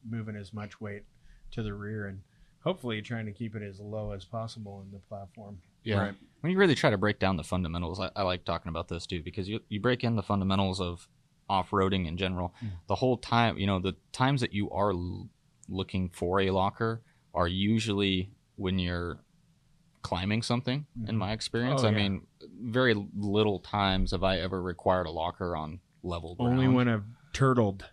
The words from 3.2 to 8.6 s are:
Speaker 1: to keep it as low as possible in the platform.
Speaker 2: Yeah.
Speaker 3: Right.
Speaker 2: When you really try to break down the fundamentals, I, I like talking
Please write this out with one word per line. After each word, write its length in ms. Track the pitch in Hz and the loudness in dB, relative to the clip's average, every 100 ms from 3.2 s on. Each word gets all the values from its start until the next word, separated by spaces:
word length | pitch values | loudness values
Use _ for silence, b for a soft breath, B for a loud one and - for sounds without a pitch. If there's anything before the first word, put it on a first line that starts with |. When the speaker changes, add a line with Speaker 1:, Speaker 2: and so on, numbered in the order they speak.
| 110 | -6
Speaker 1:
to 60 | |
keep 240 | 98 113 107 | -8 -8 -8
it 60 | |
as 160 | 104 95 | -10 -12
low 320 | 104 107 107 | -10 -8 -6
as 120 | 98 | -8
possible 560 | 92 117 113 113 104 98 98 | -8 -8 -8 -10 -12 -14 -14
in 60 | |
the 80 | 98 | -18
platform. 580 | _ 104 98 - 101 101 - _ | _ -14 -14 -16 -16 -16 -20 _
Speaker 2:
Yeah. 160 | 113 101 | 0 2
Speaker 3:
Right. 160 | 98 98 - _ | 2 -4 -18 _
Speaker 2:
When 120 | 151 | 0
you 60 | 185 | 6
really 180 | 196 135 | 6 8
try 140 | 156 | 4
to 60 | 101 | 4
break 220 | 104 104 | 2 2
down 180 | 95 90 | 2 2
the 60 | |
fundamentals, 560 | 78 90 87 85 85 92 | 0 0 0 -2 -4 -4
I, 120 | 92 | -6
I 80 | - | -2
like 220 | 95 92 | 0 -2
talking 240 | - 85 | -2 -4